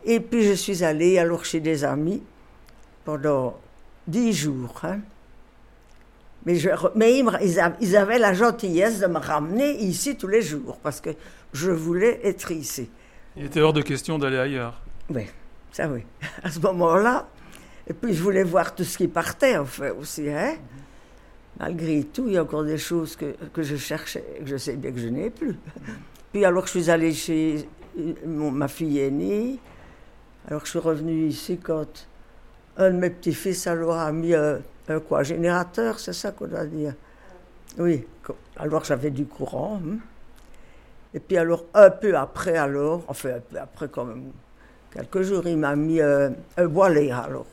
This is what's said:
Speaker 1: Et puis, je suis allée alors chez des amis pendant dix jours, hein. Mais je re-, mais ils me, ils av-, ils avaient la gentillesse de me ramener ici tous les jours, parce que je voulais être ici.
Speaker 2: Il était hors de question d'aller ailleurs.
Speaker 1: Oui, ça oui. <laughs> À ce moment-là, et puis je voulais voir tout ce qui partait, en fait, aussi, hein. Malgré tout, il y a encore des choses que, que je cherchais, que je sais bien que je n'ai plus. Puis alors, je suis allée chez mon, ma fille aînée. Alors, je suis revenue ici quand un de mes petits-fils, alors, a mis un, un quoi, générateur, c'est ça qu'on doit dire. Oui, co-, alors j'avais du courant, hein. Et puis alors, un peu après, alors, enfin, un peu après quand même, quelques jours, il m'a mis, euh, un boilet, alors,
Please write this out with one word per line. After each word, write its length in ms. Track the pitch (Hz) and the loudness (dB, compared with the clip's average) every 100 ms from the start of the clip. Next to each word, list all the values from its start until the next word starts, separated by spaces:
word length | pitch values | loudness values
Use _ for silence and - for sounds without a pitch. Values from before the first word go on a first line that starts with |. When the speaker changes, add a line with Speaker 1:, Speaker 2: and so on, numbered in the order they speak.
Speaker 1:
Et 160 | - 233 | 2 0
puis, 240 | 226 240 | 2 2
je 100 | 208 | 4
suis 300 | 190 - 190 | 4 0 0
allée 360 | 170 151 170 185 | 0 4 4 6
alors 260 | 170 165 - | 4 0 -2
chez 140 | 165 | -2
des 240 | 156 156 | 0 0
amis 400 | 139 135 156 196 - - - - - - - - - | 0 0 0 -2 -8 -20 -20 -20 -20 -20 -20 -16 -8
pendant 540 | 151 147 139 127 98 - - - - - | -4 0 0 0 -6 -18 -20 -20 -18 -6
dix 260 | 175 233 | 0 0
jours, 460 | 185 147 135 120 - | 0 -2 -4 -6 -8
hein. 160 | 160 196 202 - - - - - - - - - - - - - | -6 -6 -10 -18 -20 -20 -20 -20 -20 -20 -20 -20 -20 -20 -20 -12
Mais 120 | - 175 | -2 0
je 140 | 160 | 2
re-, 240 | - 165 220 | 2 0 4
mais 240 | 226 254 | 6 6
ils 40 | |
me, 80 | 247 - | 4 2
ils 160 | 196 165 | 2 4
av-, 160 | 175 - | 2 2
ils 140 | 208 202 | 4 4
avaient 220 | 196 240 | 6 4
la 160 | 214 | 4
gentillesse 680 | 185 233 233 196 165 202 220 | 4 2 2 0 2 2 2
de 60 | 190 | 0
me 140 | 165 | 0
ramener 560 | 139 151 151 202 226 190 | 0 -2 0 0 0 0
ici 320 | 202 165 285 247 | -2 -2 -2 -4
tous 120 | 190 | 2
les 140 | 208 | 2
jours, 380 | 190 147 123 135 | 2 -4 -8 -8
parce 200 | 156 143 | -6 -6
que 100 | - 151 - - - | -8 -10 -14 -20 -16
je 160 | 135 175 | -4 0
voulais 500 | 170 160 175 214 233 | 0 0 2 2 2
être 260 | 202 196 - | -2 -4 -6
ici. 400 | 165 139 - 120 - - - - - | -8 -8 -8 -10 -14 -20 -20 -20 -12
Speaker 2:
Il 80 | 143 | -4
était 160 | 165 | 4
hors 100 | 151 | 4
de 100 | 151 | 4
question 380 | 139 135 - 160 | 0 -4 -2 -2
d'aller 180 | 139 131 | 0 0
ailleurs. 440 | 131 135 120 113 - - - | 0 -2 -6 -10 -12 -10 -6
Speaker 1:
Oui, 160 | 131 101 - - - - | -6 -6 -14 -20 -20 -18
ça 160 | - 160 | -6 -4
oui. 160 | 123 - - | -4 -8 -14
<laughs> 220 | - - | -14 -8
À 80 | 180 | -8
ce 80 | 156 | -2
moment-là, 680 | 180 180 165 175 220 247 - - - - - - - | 0 2 4 6 4 2 -4 -18 -20 -20 -20 -20 -12
et 60 | |
puis 200 | 170 240 | -6 -2
je 80 | 170 | 0
voulais 220 | 185 190 | 2 2
voir 320 | 185 180 - - | 4 2 0 -2
tout 80 | |
ce 140 | 180 - | -6 -2
qui 100 | 175 | -2
partait, 480 | 170 165 - 269 208 | 0 -4 2 2 4
en 80 | |
fait, 280 | 135 - 139 | 0 -4 -6
aussi, 380 | 95 147 - 147 | -6 -10 -8 -6
hein. 260 | 147 220 320 127 135 - - - - - - - - | -2 -2 -4 -12 -20 -20 -20 -20 -20 -20 -20 -20 -10
Malgré 460 | - 170 165 151 | -6 -4 -2 -2
tout, 220 | 143 - 254 | -2 -4 0
il 60 | |
y 40 | 185 | 0
a 60 | |
encore 220 | 151 151 151 | 0 -2 -2
des 120 | 156 | -4
choses 380 | 135 170 160 - | -2 -4 -4 -8
que, 180 | 147 - - | -10 -10 -12
que 100 | - | -6
je 140 | 156 147 | -6 -6
cherchais, 460 | - 156 - - - 143 | -6 -8 -8 -12 -12 -14
que 80 | 143 | -8
je 100 | 135 | -8
sais 180 | - 131 | -6 -6
bien 160 | 131 | -6
que 80 | 123 | -6
je 80 | 117 | -4
n'ai 220 | 127 202 | -4 -6
plus. 280 | 226 302 175 - - - 220 - - - | -6 -6 -6 -12 -16 -16 -16 -18 -20 -8
Puis 100 | 202 | 2
alors, 220 | 196 180 185 | 4 4 0
je 60 | |
suis 180 | 180 165 | -2 2
allée 240 | 165 165 | 4 4
chez 560 | 147 - 160 160 151 147 - - - 160 160 156 | 0 -2 0 0 -2 -6 -16 -16 -8 -6 -6 -6
mon, 260 | 156 151 | -4 -2
ma 160 | 135 139 | -2 -4
fille 320 | - 160 143 | -4 -2 0
aînée. 600 | 135 143 185 208 233 262 - - - - - - - - - | 0 -2 -2 -2 -2 -6 -14 -20 -20 -20 -20 -20 -20 -20 -10
Alors, 160 | 151 - | -10 -6
je 60 | |
suis 80 | 170 | -4
revenue 480 | 160 156 160 160 160 | 0 -2 -2 0 0
ici 300 | 127 - 180 | -2 -6 -8
quand 500 | - 160 156 - - - - - - - - - | -4 -4 -4 -12 -20 -20 -20 -20 -20 -20 -20 2
un 140 | 190 | 4
de 80 | 180 | 4
mes 120 | 180 | 0
petits-fils, 540 | 175 - 151 196 180 - | -2 -4 -2 -4 -4 -2
alors, 300 | 170 165 165 | -2 0 0
a 140 | 156 | -2
mis 220 | 156 165 | -2 2
un, 260 | 165 151 143 - - - | 4 4 0 -6 -18 -6
un 100 | 156 | -6
quoi, 240 | 156 143 | 0 0
générateur, 760 | 139 165 170 175 175 180 226 220 | 0 0 0 0 -2 -2 -2 -2
c'est 120 | - | -8
ça 200 | 175 208 | -8 -8
qu'on 160 | 196 - | -8 -8
doit 180 | 165 156 | -6 -6
dire. 300 | 156 151 135 - - - - - - - - | -4 -6 -6 -16 -20 -20 -20 -20 -20 -20 -2
Oui, 280 | 175 151 113 - | 0 0 -2 -16
co-, 120 | - - - - | -14 -14 -14 -8
alors 260 | 151 156 | -2 -2
j'avais 280 | - 135 147 | 0 -2 -2
du 140 | 135 139 | -4 -6
courant, 560 | - 135 - 160 214 160 | -6 -8 -6 -6 -6 -6
hein. 140 | 214 - - - - - - - - - - - | -8 -10 -20 -20 -20 -20 -20 -20 -20 -20 -20 -14
Et 60 | 151 | -14
puis 160 | - 185 | 0 2
alors, 300 | 165 170 170 | 2 0 2
un 160 | 208 202 | 10 10
peu 260 | - 214 165 | 10 2 2
après, 400 | 135 - - 165 | 0 -4 -2 2
alors, 480 | 143 139 147 170 165 | 2 0 0 -2 -6
enfin, 220 | 135 135 | -8 -6
un 80 | 123 | -6
peu 160 | 120 - | -8 -14
après 300 | 131 - 147 | -14 -12 -10
quand 160 | - 123 | -8 -10
même, 260 | 113 131 131 - - - - - | -10 -14 -18 -20 -20 -20 -20 -18
quelques 300 | - - 190 | -14 -6 -2
jours, 220 | 190 196 175 | 0 0 0
il 120 | 165 | 0
m'a 180 | 147 143 | 2 0
mis, 240 | 156 160 | 2 2
euh, 300 | 147 143 139 127 - - | 4 4 2 -2 -10 0
un 120 | 175 | 2
boilet, 440 | 156 196 156 147 | 6 6 6 4
alors, 340 | 123 139 131 - | -2 -6 -10 -12